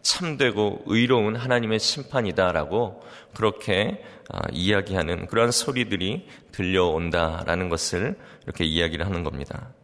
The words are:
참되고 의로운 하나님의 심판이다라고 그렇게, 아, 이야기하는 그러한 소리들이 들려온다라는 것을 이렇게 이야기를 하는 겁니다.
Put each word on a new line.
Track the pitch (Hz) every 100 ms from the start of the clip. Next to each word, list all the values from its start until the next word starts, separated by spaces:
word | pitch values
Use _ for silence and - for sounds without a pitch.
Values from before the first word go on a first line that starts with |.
참되고 | - - 175 143 127 104 104 - -
의로운 | 113 120 127 107 113
하나님의 | 127 120 113 110
심판이다라고 | - - 135 135 104 87 92 82 73 101 113 - - - - -
그렇게, | 110 - - 95 107 202 - - -
아, | - -
이야기하는 | 71 90 101 95 95 78 87 90
그러한 | 113 120
소리들이 | 117 - 127 113 98 92 143 - - -
들려온다라는 | - 92 92 90 78 85 87 82 82 - 87 90
것을 | 85 - 90 120 196 - - -
이렇게 | -
이야기를 | 82 80 85 78 95
하는 | 87
겁니다. | 78 69 - - - -